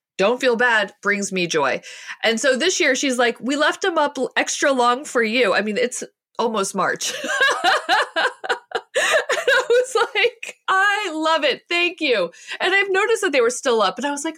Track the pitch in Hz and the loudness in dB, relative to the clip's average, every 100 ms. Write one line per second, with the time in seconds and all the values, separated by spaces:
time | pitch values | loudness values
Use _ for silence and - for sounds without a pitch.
0 | _ - 196 254 254 226 247 226 196 - | _ 0 0 2 0 2 4 2 0 -4
1 | 202 202 196 185 170 160 131 110 - - | -2 -2 -2 -2 0 0 0 -2 -8 -18
2 | - - 214 226 285 262 339 370 302 262 | -16 -2 -2 0 0 2 0 2 0 2
3 | 285 240 233 233 226 294 302 339 392 330 | 0 2 0 0 -4 0 0 0 -2 0
4 | 285 269 254 233 302 - 302 262 240 247 | 0 -2 -4 -2 -2 0 0 2 2 2
5 | 302 247 220 240 214 185 214 202 247 - | -2 -2 0 2 2 2 0 -2 -2 -4
6 | - _ _ - 233 214 196 196 156 - | -12 _ _ -4 -2 -2 -2 -2 -2 -2
7 | - - - 571 539 - 349 554 - 392 | -6 -6 -4 0 0 2 0 0 0 0
8 | - 330 494 - - 247 _ - - 508 | 0 -2 -2 -4 -6 -6 _ -10 -4 -2
9 | - 571 - - - 508 508 480 508 - | 2 0 0 -2 2 2 4 2 2 0
10 | 453 415 453 - - - - 381 403 403 | 0 0 0 -2 -16 -12 -2 2 2 0
11 | 403 311 311 320 285 - - 349 349 359 | -2 -2 0 2 0 -2 -2 -2 -2 -2
12 | 302 214 170 - - - 370 392 392 381 | 0 0 -2 -6 -14 -4 0 2 2 0
13 | 415 453 381 277 233 240 269 226 202 226 | 2 0 0 2 2 0 0 2 2 0
14 | 285 285 320 | -4 -4 -6